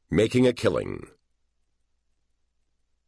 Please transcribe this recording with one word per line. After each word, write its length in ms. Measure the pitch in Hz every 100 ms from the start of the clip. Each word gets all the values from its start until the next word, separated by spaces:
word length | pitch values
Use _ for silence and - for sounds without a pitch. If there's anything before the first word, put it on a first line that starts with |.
| _
Making 380 | 80 107 127 123
a 60 |
Killing. 560 | 120 107 64 50 50 - _ _ _ _ _ _ _ _ _ _ _ _ _ _ _ _ _ _ _